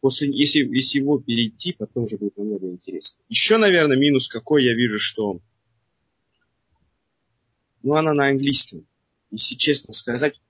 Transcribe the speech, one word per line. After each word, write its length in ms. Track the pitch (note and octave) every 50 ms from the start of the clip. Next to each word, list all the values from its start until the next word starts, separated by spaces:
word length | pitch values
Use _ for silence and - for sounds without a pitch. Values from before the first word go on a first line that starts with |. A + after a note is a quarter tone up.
После, 300 | - C3+ C3 - D3+ C#3
если, 340 | C#3 C3 C#3+ D3 - D#3 C3+
если 340 | - C3 C3 B2+ - - C#3+
его 200 | C3+ C#3 D3 C3
перейти, 540 | B2+ - A#2 A#2 A#2 A2 - _ - F3+ F3+
потом 320 | _ G#2+ - _ B2 A#2
уже 120 | G#2 A2
будет 200 | G2 G#2 G2+ _
намного 320 | - G2+ G#2+ G#2+ G2 F#2 F#2
интереснее. 560 | F2+ F2+ _ - F2+ D#2+ - - - _ _ _
Ещё, 300 | A2+ - - - G#3+ A3+
наверное, 380 | A3 G3+ F#3 F3 D#3 D3 C#3
минус 320 | C3 C#3 D3 C#3+ C3 B2 -
какой 360 | - A2+ - - D3+ D3 C3
я 100 | B2 A#2
вижу, 240 | A2+ B2 A#2 G#2+ G#2
что, 400 | - - - - G#2+ G2+ F#2+ F2 _ _ _ _ _ _ _ _ _ _ _ _ _ _ _ _ _ _ _ _ _ _ _ _ _ _ _ _ _ _ _ _ _ _ _ _ _ _ _ _ _ _ _ _ _ _ _ _ -
ну, 120 | C3 D3
она 200 | D#3 D#3 D#3+ D3+
на 140 | C#3+ C#3 C#3
английском. 580 | C#3 C3+ C3+ C#3 C#3+ - - - - E2 - _ _ _ _ _ _ _ _ _
Если 260 | - G#2+ - - C3
честно 360 | B2+ - D#3+ C#3+ C#3 - - A2+
сказать 480 | - - - A#2+ B2 C#3 D3+ C#3+ _ _ _